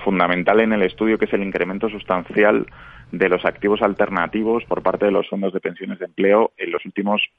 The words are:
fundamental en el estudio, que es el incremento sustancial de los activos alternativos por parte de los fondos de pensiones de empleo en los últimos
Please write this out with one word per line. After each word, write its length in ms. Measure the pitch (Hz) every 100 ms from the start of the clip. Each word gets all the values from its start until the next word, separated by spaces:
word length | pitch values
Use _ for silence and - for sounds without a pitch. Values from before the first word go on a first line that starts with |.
fundamental 560 | 101 92 87 90 87 104
en 140 | 113
el 80 | 107
estudio, 380 | 92 - 110 107
que 60 | 107
es 80 |
el 100 | 107
incremento 440 | 98 - 90 101 113
sustancial 800 | 104 - 92 82 104 104 107 - - - - -
de 180 | 87 92
los 160 | - 92
activos 360 | - 101 104
alternativos 800 | 107 95 101 95 85 107 110 117
por 180 | - 87
parte 240 | 92 - 104
de 60 |
los 160 | 98 -
fondos 240 | 98 98
de 60 | 92
pensiones 400 | - 85 95 98
de 60 | 92
empleo 480 | - 95 104 113 -
en 140 | 87
los 120 | 85
últimos 380 | 95 - 101 104 -